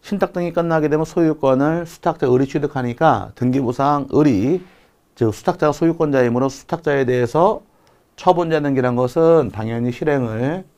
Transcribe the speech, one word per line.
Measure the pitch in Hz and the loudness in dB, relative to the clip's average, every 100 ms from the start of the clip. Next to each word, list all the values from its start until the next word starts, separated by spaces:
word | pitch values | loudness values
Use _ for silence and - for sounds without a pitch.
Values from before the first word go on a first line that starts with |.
신탁 | - 202 185 | -8 -4 -4
등이 | 180 175 | -2 -4
끝나게 | 170 170 160 151 | -2 0 0 0
되면 | 151 156 | 0 -2
소유권을 | - 160 151 135 131 147 165 165 | 0 0 2 0 2 0 -2 -6
수탁자 | - 175 156 135 | -6 -6 -2 2
을이 | 127 135 | 2 0
취득하니까 | 156 143 135 123 117 160 113 101 - | -2 -4 -4 -6 0 2 2 -4 -4
등기부상 | 123 131 120 120 139 147 135 | -2 0 -2 -2 0 0 0
을이, | 135 151 104 120 180 185 _ _ _ _ _ | 2 4 2 0 -2 -6 _ _ _ _ _
즉 | 113 | -2
수탁자가 | 101 - 180 151 | -2 -6 0 -2
소유권자이므로 | 139 165 165 156 135 123 120 135 | 0 -2 0 0 2 2 0 -2
수탁자에 | - - 262 - 139 123 | -6 -10 -6 -2 -2 0
대해서 | 123 120 151 190 - _ _ _ _ _ - | 0 0 2 2 0 _ _ _ _ _ -2
처분자 | - 175 170 160 | 0 2 0 0
등기란 | 143 131 123 120 | 0 0 0 0
것은 | 127 165 165 165 120 | 0 2 4 4 2
당연히 | 107 110 117 120 | -6 -6 -4 -4
실행을 | 120 156 143 120 110 131 175 185 | -2 -2 0 -2 -4 -4 -4 -10